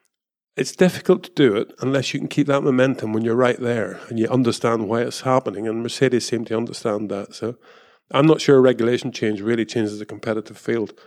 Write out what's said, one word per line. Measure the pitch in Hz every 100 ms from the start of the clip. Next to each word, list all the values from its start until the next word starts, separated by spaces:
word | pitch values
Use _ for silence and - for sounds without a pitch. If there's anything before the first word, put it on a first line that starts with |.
| _ _ _ _ _ -
it's | 143 -
difficult | 185 - - 180
to | -
do | - 127 101
it | - -
unless | 127 135 127
you | 143
can | -
keep | - 139
that | 139
momentum | 147 131 131 - 110
when | 110
you're | 117
right | 117 123 120
there | 120 120 98 95 -
and | 117
you | 113
understand | 131 120 104 120 117 101
why | 117
it's | 120 -
happening. | 131 127 - 98 113
And | 113
Mercedes | 117 - 131 120 -
seem | 113 113
to | 110
understand | 120 - 117 104 104
that. | 98 101
So | - 110 - _ - _ _ _
I'm | 135 156
not | 151
sure | - 135
a |
regulation | 127 117 117 123 127
change | - 113 104
really | 104 117
changes | 107 120 107 104
the | 107
competitive | 104 113 110 107 107
field, | - 117 104 -